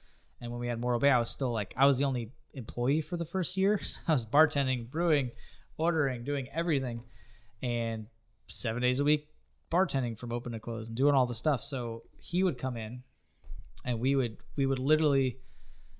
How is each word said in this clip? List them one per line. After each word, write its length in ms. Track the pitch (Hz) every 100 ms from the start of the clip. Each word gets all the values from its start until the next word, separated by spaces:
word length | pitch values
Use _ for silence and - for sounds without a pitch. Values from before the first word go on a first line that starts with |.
| - - - -
And 100 | 120
when 80 | 120
we 80 | 120
had 120 | 117
Morro 180 | 123 120
Bay, 100 | 139
I 80 | 127
was 100 | 113
still, 240 | - 131
like, 220 | 113 104 -
I 100 | 139
was 120 | 131
the 60 |
only 260 | 139 127 110 - -
employee 460 | 143 107 - 123 151
for 140 | - 170
the 60 | 160
first 300 | 190 170 190
year. 200 | 196 208
<laughs> 40 |
So 180 | - - -
I 40 |
was 120 | 143 110
bartending, 640 | 143 156 143 131 123 117
brewing, 420 | 151 175 147 123 - - - - -
ordering, 480 | 165 160 139 123
doing 240 | 123 143 127
everything. 480 | 160 170 143 131 117 - - - - - -
And 440 | 127 120 117 110 107 _ _ _ -
seven 340 | - 117 120
days 160 | 123 127
a 40 |
week, 240 | 143 151 - - _ _ -
bartending 480 | 170 185 135 123 113
from 140 | 117
open 200 | 120 123
to 60 | 113
close 280 | - 113 113
and 80 | 113
doing 180 | 143
all 120 | 139 123
the 80 |
stuff. 280 | 120 156 127
So 380 | - 131 117 113 - -
he 240 | - 175
would 140 | 185 131
come 180 | 131 120
in 240 | 110 123 - _ _ _ - - - -
and 160 | 131 117
we 140 | 131 139
would, 220 | 120 - - -
we 80 | 135
would 120 | 131
literally 600 | 135 156 151 139 131 - - - - - -